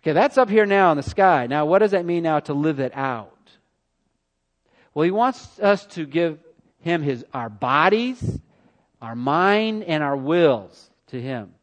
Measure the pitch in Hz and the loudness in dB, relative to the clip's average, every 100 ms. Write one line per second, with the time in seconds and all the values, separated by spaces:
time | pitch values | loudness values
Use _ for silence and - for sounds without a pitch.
0 | 160 151 269 262 240 214 208 196 185 147 | 0 2 2 2 2 2 4 4 4 2
1 | 131 - 190 151 120 147 151 190 208 190 | -4 2 4 4 0 -2 2 4 4 0
2 | 175 170 165 151 151 143 156 139 127 127 | -2 -2 0 -2 -2 -2 -2 -2 -6 -4
3 | 135 120 98 _ _ _ _ _ _ _ | -6 -6 -12 _ _ _ _ _ _ _
4 | _ _ _ _ _ _ _ _ _ 147 | _ _ _ _ _ _ _ _ _ -2
5 | 165 202 247 247 - - 202 202 - 170 | 0 0 -2 -4 -18 -2 0 0 -4 -12
6 | 147 156 170 151 - _ _ _ 165 170 | -4 -2 -2 -4 -18 _ _ _ -4 -2
7 | 143 123 - 131 117 107 127 143 175 214 | -2 -6 -8 -10 -10 -6 0 2 2 2
8 | 247 247 - - _ _ _ _ _ _ | -2 -6 -8 -10 _ _ _ _ _ _
9 | 117 117 131 160 190 208 220 214 202 156 | -14 -8 -2 0 2 2 -2 -6 -4 -4
10 | 143 139 135 175 160 117 90 - _ _ | -2 -4 0 4 4 2 -4 -20 _ _
11 | _ 127 127 127 101 _ | _ -12 -10 -10 -12 _